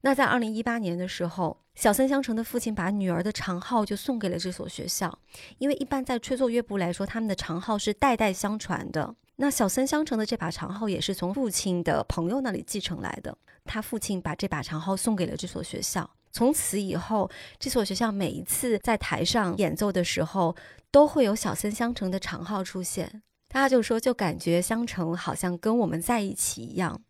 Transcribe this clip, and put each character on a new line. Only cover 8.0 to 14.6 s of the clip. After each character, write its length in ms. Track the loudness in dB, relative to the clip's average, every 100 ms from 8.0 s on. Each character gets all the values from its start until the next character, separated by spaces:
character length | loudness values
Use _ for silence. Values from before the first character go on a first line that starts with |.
| 2 4
代 160 | 2
相 280 | 2 -2 -4
传 280 | -4 -4 -2
的。 240 | -4 -4 -8 _ 0
那 120 | 0
小 180 | 4 2
森 200 | 2 2
香 180 | 2 0
澄 100 | 0
的 80 |
这 140 | 0 -2
把 140 | -4
长 200 | -4 -8
号 160 | -4 -2
也 140 | -2
是 100 | -2
从 220 | -2 -2
父 160 | 0 0
亲 340 | 0 0 0
的 200 | 2 2
朋 260 | 0 -2 0
友 100 | 0
那 100 | -2
里 120 | -4 -4
继 120 | -6
承 220 | -4 -6
来 80 | -6 -6
的， 120 | -10 -12 _ -20 -8
他 160 | -6
父 160 | -4 -6
亲 240 | -4 -4
把 140 | -4 -4
这 120 | -2
把 140 | -4